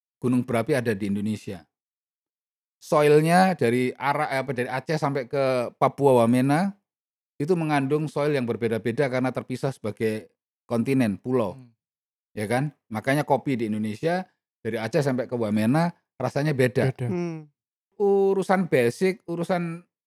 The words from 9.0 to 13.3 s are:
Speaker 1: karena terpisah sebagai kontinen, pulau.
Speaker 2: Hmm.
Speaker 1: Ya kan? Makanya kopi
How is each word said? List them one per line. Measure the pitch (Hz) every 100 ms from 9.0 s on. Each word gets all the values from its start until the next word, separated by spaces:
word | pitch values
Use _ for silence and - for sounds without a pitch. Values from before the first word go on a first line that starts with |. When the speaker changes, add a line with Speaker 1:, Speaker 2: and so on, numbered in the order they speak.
| 139
Speaker 1:
karena | 127 127
terpisah | 127 110 123 143
sebagai | - 107 101 110 107 92 _ _ _
kontinen, | - 117 117 131 113 92
pulau. | 123 127 101 131
Speaker 2:
Hmm. | 123 120 _ _ _ _ _
Speaker 1:
Ya | 104 104
kan? | 120 147 - -
Makanya | 110 135 143
kopi | 143